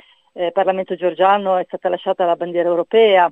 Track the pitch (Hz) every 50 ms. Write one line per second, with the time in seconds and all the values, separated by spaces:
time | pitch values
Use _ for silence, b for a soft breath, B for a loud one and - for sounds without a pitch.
0 | b b b b b b _ - 180 170 175 196 190 190 185 190 190 - 190 156
1 | 175 180 - - 185 196 202 202 196 190 185 180 175 - - 170 - 180 180 175
2 | - 190 190 - 185 170 170 170 175 180 170 175 165 175 175 170 170 - - 220
3 | 226 214 196 185 175 160